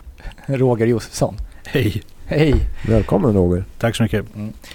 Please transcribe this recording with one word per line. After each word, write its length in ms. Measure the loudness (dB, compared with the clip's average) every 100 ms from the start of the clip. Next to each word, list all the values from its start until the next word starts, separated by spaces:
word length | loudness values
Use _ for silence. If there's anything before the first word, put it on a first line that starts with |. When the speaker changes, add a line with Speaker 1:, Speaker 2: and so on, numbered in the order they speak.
| -14 -16
Speaker 1:
<laughs> 240 | -16 -12 -6
Roger 400 | 0 2 2 2
Josefsson. 500 | 0 -4 -4 -4 -4 -12 -16 -4
Speaker 2:
Hej. 360 | -2 0 -2 -10 -16 -4
Speaker 1:
Hej. 280 | 2 4 4 0 -2 0
Speaker 3:
Välkommen, 460 | 2 2 2 4
Roger. 300 | 4 2 0 -4 -4
Speaker 2:
Tack 160 | -2 0
så 80 |
mycket. 220 | 0 -2 -6 -10
Speaker 1:
Mm. 180 | -12 -14 -20